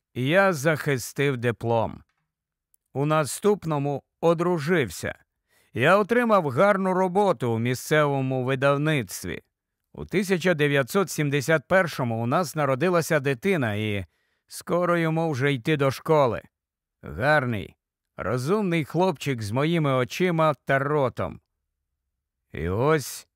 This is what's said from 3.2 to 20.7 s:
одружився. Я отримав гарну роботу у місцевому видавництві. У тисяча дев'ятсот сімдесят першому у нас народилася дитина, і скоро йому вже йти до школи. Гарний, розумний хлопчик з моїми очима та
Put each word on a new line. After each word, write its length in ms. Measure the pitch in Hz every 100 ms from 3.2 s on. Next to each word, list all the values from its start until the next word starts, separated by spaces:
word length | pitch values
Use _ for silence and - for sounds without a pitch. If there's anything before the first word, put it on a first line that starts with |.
| 143 - 202 208 160 151 143 143 - _
одружився. 960 | 165 165 175 175 143 180 110 - - - _ _ _ _ _
Я 240 | 107 135 196
отримав 520 | 208 233 233 202 151
гарну 440 | 123 202 196 190
роботу 580 | 185 185 180 202 147 123
у 80 | 113
місцевому 840 | 120 127 - 156 147 139 131 131
видавництві. 1000 | 127 135 139 143 151 151 104 - 92 71 - _ _ _ _
У 120 | - 76
тисяча 480 | 180 190 185 170
дев'ятсот 560 | 156 147 143 127 202 175
сімдесят 580 | - 147 139 127 160 -
першому 560 | 190 170 - 123 113
у 20 | 117
нас 300 | 156 165 156
народилася 640 | 139 131 175 175 147 156
дитина, 560 | 135 135 196 180 117 104
і 300 | 107 101 92 _ _ _ _
скоро 500 | - - 170 175 175
йому 340 | 165 160 165
вже 220 | 131 143
йти 240 | 135 135 156
до 140 | 139
школи. 500 | - - 156 131 92 - _ _ _ _ _
Гарний, 760 | - 76 131 151 127 107 - - _ _ _ -
розумний 680 | 92 123 131 208 196 170 139
хлопчик 560 | 156 185 147 147 123
з 100 | 104
моїми 420 | 120 156 170 147
очима 600 | 131 123 - 180 165 160 147
та 140 | -